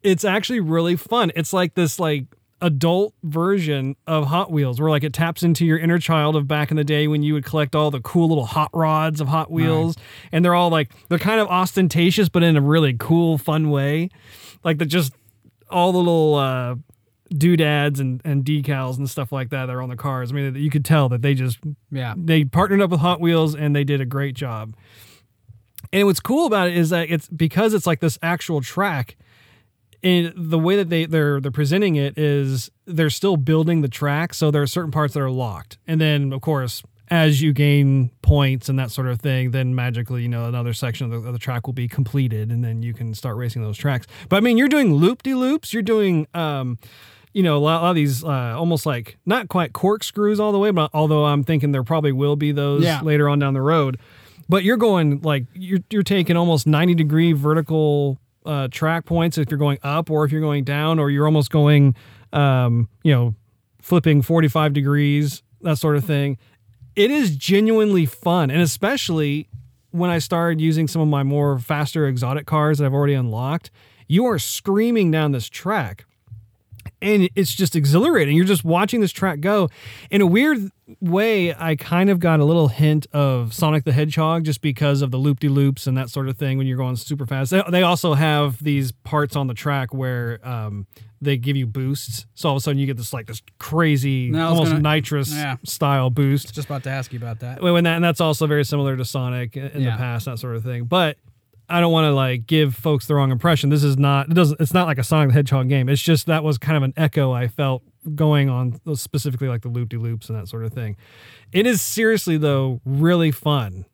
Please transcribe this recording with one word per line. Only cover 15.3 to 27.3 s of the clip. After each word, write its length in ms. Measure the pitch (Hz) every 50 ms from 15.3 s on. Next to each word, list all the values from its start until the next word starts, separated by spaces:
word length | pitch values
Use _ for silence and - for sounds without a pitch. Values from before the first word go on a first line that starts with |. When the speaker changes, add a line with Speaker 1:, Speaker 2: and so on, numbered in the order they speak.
| _ _ _ _ _ _ _ _
Speaker 1:
all 220 | - 180 175 185
the 60 | 180 180
little, 380 | 175 175 170 165 156 156 147
uh, 400 | 143 139 131 131 127 127 120 127 123 151 _ _ _ _ _ _ _ _ _
doodads 680 | 175 147 151 175 175 160 160 151 151 147 143 147 143 135
and, 220 | 139 131 127 127 -
and 220 | 160 143 139 131
decals 520 | 139 151 147 139 135 147 131 131 127 131 127
and 120 | 143 127
stuff 240 | - - 135 113 -
like 160 | 135 131 117
that 160 | 143 135 131
that 100 | 127 127
are 60 | 127
on 80 | 127 127
the 80 | 127 113
cars. 340 | - 143 135 127 127 117
I 40 | 135
mean, 200 | 143 139 139 127
you 140 | 135 147 151
could 160 | 139 151 139
tell 240 | - 160 156 139 127
that 120 | 123 120
they 120 | 117 139 143
just, 260 | 131 131 127 113 - - 151 143 _ _ _
Speaker 2:
Yeah. 220 | 147 135 127 117 107
Speaker 1:
they 300 | - 170 160 165 156 147
partnered 340 | 131 - 165 190 202 196 196
up 80 | 202 180
with 120 | 180 160
Hot 180 | 135 175 180 156
Wheels 340 | 170 170 170 165 160 156 147
and 220 | 143 151 147 143
they 80 | 143 143
did 160 | 139 147 139
a 60 | 135
great 280 | 123 131 139 139 139 127
job. 400 | - 143 127 117 110 110 110 110 _ - _ - - - - - _ _ _ _ _ _ _ - - _ _ _ - - -
And 160 | - 190 202 202
what's 140 | 185 -
cool 260 | - - 240 294 339 285
about 220 | 214 202 180 180
it 80 | 175 175
is 120 | 170 156
that 200 | 180 170 165 156
it's, 160 | 170 160 -
because 460 | -